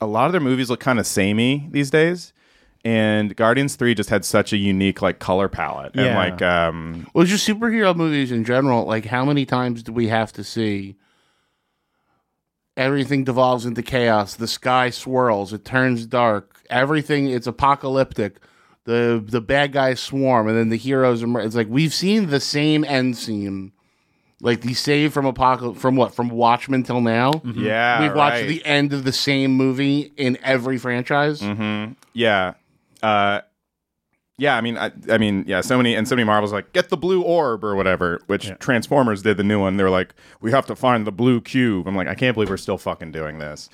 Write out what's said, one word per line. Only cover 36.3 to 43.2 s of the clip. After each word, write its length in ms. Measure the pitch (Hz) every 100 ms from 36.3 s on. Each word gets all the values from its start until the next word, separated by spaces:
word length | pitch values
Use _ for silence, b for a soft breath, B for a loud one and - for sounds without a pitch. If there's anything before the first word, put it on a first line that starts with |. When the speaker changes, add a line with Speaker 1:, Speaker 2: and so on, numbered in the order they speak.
| 104 104
Speaker 1:
like, 200 | 104 -
"Get 160 | 180 -
the 80 | 170
blue 240 | 170 190
orb," 420 | 170 170 139 110
or 140 | 107 98
whatever, 460 | 92 90 90 87 -
which 220 | 98 98
Speaker 2:
Yeah. 60 |
Speaker 1:
Transformers 680 | 92 - 120 - 143 123 98
did 160 | 107 98
the 80 |
new 160 | 101 104
one. 160 | 95 98
They 80 |
were 60 | 95
like, 240 | 92 92 _ B B
"We 100 | 110
have 120 | 135 -
to 80 | 101
find 300 | 127 120 107
the 60 |
blue 300 | 95 123 120
cube." 440 | - 131 120 95 87
I'm 80 |
like, 140 | 95 76
"I 60 |
can't 180 | 95 131
believe 140 | 110 101
we're 80 | 95
still 220 | - 95
fucking 340 | 98 82 82
doing 260 | 78